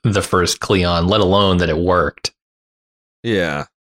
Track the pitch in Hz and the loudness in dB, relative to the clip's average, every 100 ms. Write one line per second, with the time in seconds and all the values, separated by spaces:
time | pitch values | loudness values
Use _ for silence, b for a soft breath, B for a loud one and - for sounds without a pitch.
0 | 120 98 - 92 87 - - 98 87 85 | -2 -2 0 0 0 -4 -2 0 0 0
1 | 87 107 92 98 98 90 85 78 87 90 | 0 2 2 2 2 2 0 0 0 0
2 | 71 - - _ _ _ _ _ _ _ | 0 -4 -14 _ _ _ _ _ _ _
3 | _ _ 117 101 85 73 - _ | _ _ -4 -2 -2 -4 -10 _